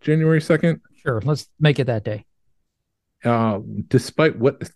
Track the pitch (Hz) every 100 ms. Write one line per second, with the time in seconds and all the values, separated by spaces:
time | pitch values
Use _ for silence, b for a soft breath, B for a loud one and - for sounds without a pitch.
0 | - 156 160 160 - 156 170 160 _ _
1 | - 110 120 147 - - 151 143 127 113
2 | 107 107 - _ _ _ _ _ _ _
3 | _ _ 120 117 113 101 110 101 - 135
4 | - - 156 104 123 - -